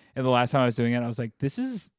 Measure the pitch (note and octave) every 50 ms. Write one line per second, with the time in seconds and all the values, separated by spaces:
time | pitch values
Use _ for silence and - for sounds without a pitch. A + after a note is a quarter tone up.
0 | _ _ - C3+ B2+ B2+ B2+ A#2+ B2 A#2+ - C3+ B2+ A#2+ A2 - A#2+ A#2 A#2+ A#2+
1 | A#2+ A#2 A#2 - A#2+ A2 - - C#3 C#3 - A#3 B3+ C4 B3 F#3+ - - _